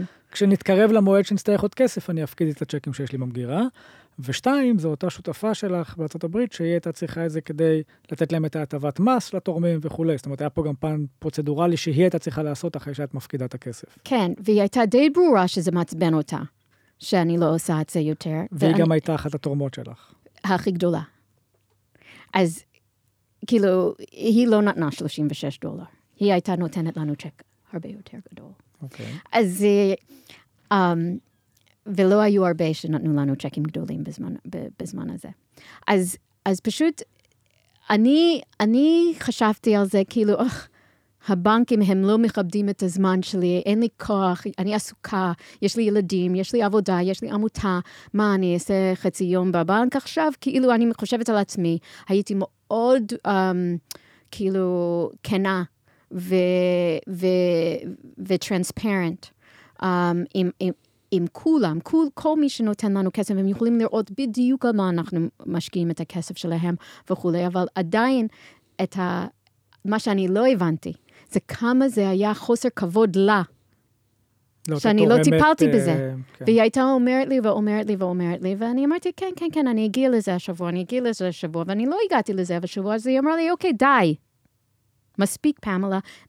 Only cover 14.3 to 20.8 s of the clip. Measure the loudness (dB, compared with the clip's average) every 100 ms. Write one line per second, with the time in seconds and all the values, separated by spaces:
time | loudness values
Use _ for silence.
14.3 | -2 2 2 4 2 4 4 4 6 6
15.3 | 6 4 0 0 0 -2 0 2 2 0
16.3 | -6 -8 _ _ _ _ _ -2 0 2
17.3 | 2 2 0 0 -2 -2 -2 -2 -4 -6
18.3 | -6 -6 0 2 4 4 2 0 -4 -4
19.3 | -6 -4 -4 -4 -8 -14 -18 _ _ _
20.3 | _ -2 0 0 0